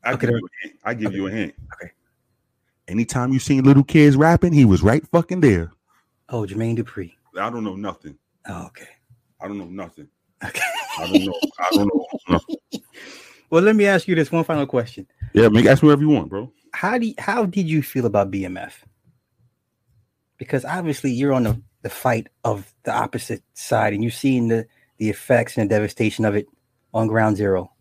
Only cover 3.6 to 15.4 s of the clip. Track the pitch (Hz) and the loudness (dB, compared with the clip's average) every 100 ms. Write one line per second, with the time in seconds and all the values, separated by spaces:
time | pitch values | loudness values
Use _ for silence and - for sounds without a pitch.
3.6 | 131 139 139 160 147 135 156 170 180 151 | 6 6 6 6 6 6 4 4 4 6
4.6 | 123 90 90 131 - 170 165 185 151 92 | 6 6 4 2 0 -2 0 2 4 4
5.6 | 82 _ _ _ _ _ _ 120 104 98 | -2 _ _ _ _ _ _ -8 -8 -6
6.6 | 113 113 110 - 87 _ _ 90 104 120 | -4 -4 -6 -10 -14 _ _ -8 -8 -6
7.6 | 107 95 101 90 78 69 _ _ - 87 | -10 -8 -10 -12 -16 -20 _ _ -16 -14
8.6 | - - - _ _ _ _ _ 95 101 | -16 -20 -20 _ _ _ _ _ -14 -12
9.6 | 87 95 87 _ 71 _ _ _ - - | -12 -14 -16 _ -20 _ _ _ -14 -8
10.6 | 740 698 855 - 85 95 95 90 - - | -8 -8 -12 -10 0 0 0 -6 -8 -4
11.6 | 90 101 101 - - - - 85 - - | -2 0 0 -2 -6 -14 -2 -2 -2 -16
12.6 | _ - _ - - - - _ _ 160 | _ -16 _ -20 -20 -20 -20 _ _ 2
13.6 | 196 220 202 190 - 170 147 165 165 160 | 4 4 4 2 0 0 0 -2 -2 -2
14.6 | 139 127 113 - 95 _ - 104 | -2 -2 -4 -10 -20 _ -4 4